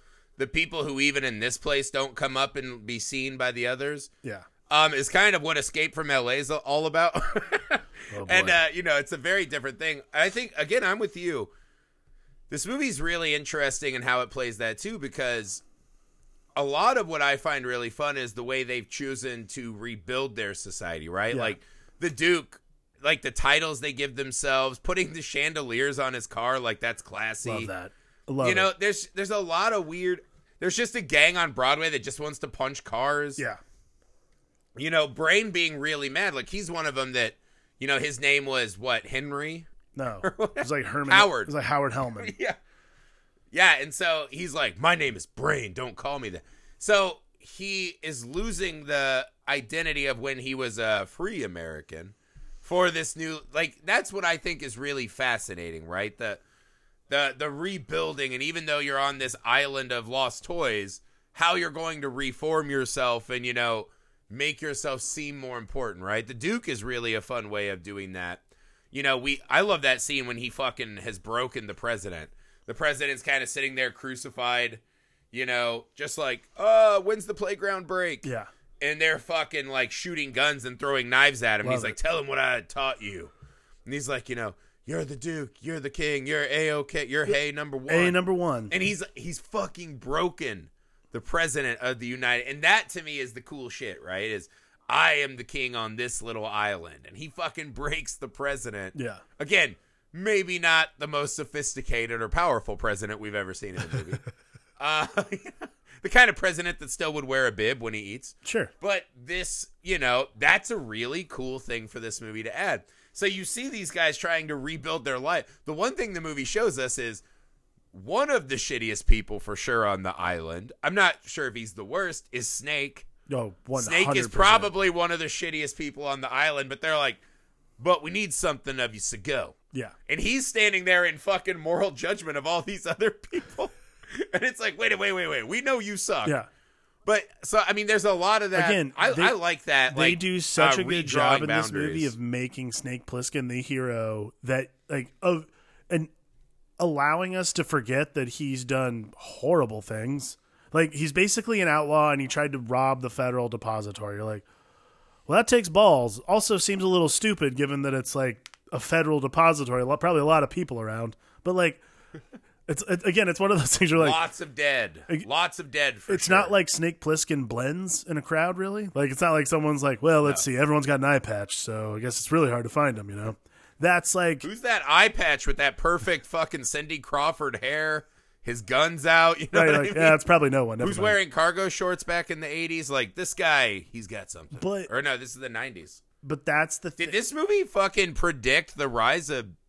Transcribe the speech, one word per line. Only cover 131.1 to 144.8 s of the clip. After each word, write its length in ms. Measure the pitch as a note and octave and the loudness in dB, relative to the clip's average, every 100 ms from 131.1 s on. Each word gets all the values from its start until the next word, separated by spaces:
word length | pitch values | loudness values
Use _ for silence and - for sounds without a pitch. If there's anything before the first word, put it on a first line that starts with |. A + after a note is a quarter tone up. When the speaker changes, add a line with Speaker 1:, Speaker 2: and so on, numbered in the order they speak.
| D3+ | 0
Speaker 1:
fucking 400 | - F#3 - F3 | 0 0 -2 -4
moral 320 | D#3 E3+ G3 | 0 0 0
judgment 480 | C3 D#3+ G3+ E3 C#3+ | -2 -4 -4 -4 -4
of 80 | C#3+ | 0
all 160 | E3+ | -2
these 240 | D#3+ G3 E3 | -2 -6 -4
other 240 | E3 G#3+ | 0 0
people. 600 | - - F4 - - - - | 0 -6 -8 -6 -6 -8 -8
<laughs> 40 | - _ - - F#4+ | -20 _ -12 -8 -4
And 80 | F3+ | -2
it's 160 | C4 B3 | -2 -2
like, 180 | A3 E3 | -4 0
"Wait, 220 | A3+ G3+ | 0 2
wait, 140 | G3+ | 0
wait, 160 | F#3+ E3 | 0 -2
wait. 180 | C#3+ A2+ | -2 -2
We 140 | A3 | -2
know 180 | C4+ B3+ | 0 0
you 180 | G3+ F#3+ | -2 -4
suck." 300 | - E3+ A#2+ | -2 0 0
Speaker 2:
Yeah. 200 | C#3+ G#2+ _ _ _ _ _ | -2 -4 _ _ _ _ _
Speaker 1:
But, 180 | - G#3+ G3 _ | 0 0 0 _
so, 180 | - G#3+ | -2 2
I 100 | F#3 | 2
mean, 120 | G3+ G#3 | 2 2
there's 180 | G#3+ | 4
a 80 | G#3 | 4
lot 300 | F#3 F#3 G#3+ | 4 4 4
of 80 | G#3 | 4
that. 180 | F#3 F3 | 2 4
Speaker 2:
Again, 240 | G3+ C#3+ C3 | 4 2 2
Speaker 1:
I, 160 | G#3+ | 2
Speaker 2:
they, 100 | A3 | 4
Speaker 1:
I 80 | F#3+ | 4
like 320 | A3+ E3+ E3 - | 4 0 0 4
that, 280 | C#3+ B2+ | 4 4
Speaker 2:
they 160 | C3 C3+ | 4 2
Speaker 1:
like, 80 | F3 | 2
Speaker 2:
do 220 | F#3 F#3 | 0 0
such 380 | D#3+ - C#3+ C#3 | 0 4 6 6
Speaker 1:
uh, 20 | |
Speaker 2:
a 40 | |
good 220 | F#3 F3 D3+ | 2 0 0
job 320 | D3 C#3+ C3+ | 2 4 4
Speaker 1:
redrawing 40 | |
Speaker 2:
in 40 | A#2 | 4
this 220 | A2+ A2 | 0 0
movie 140 | - D3+ | -2 -2
Speaker 1:
boundaries. 280 | D#3+ D3 | -2 -2
Speaker 2:
of 40 | A2+ | -2
making 540 | A#2+ B2 B2+ B2 B2+ | -4 -4 -4 -6 -8
Snake 340 | A2+ C3 B2 - | -6 -6 -8 -8
Plissken 420 | B2 B2 D3 B2+ | -8 -4 -4 -4
the 140 | B2 | -4
hero 720 | B2 C3 B2+ A#2 A2 A2 G#2+ - | -4 -2 -2 -2 -2 -4 -8 -8
that, 300 | B2 C3 B2+ _ | -4 -2 -2 _